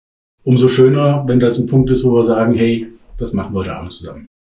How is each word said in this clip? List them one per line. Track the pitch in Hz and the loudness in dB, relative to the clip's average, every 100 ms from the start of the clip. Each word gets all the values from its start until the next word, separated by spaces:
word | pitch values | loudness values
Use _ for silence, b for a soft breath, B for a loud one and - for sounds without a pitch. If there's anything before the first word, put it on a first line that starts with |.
| _ _ _ _ | _ _ _ _
Umso | - 127 127 | 0 2 4
schöner, | 127 131 143 143 143 131 | 4 4 4 2 0 0
wenn | 123 | 2
das | 120 120 | 2 0
ein | 117 | 0
Punkt | 135 127 | 0 2
ist, | 127 127 | 0 2
wo | 117 | 2
wir | |
sagen, | 113 113 113 117 | 2 0 0 0
hey, | 117 113 - - - - | 0 -2 -6 -16 -18 -10
das | 117 | -6
machen | 98 101 | -6 -6
wir | 98 | -6
heute | 90 82 | -6 -8
Abend | 87 | -12
zusammen. | - 82 78 73 _ _ | -12 -14 -16 -20 _ _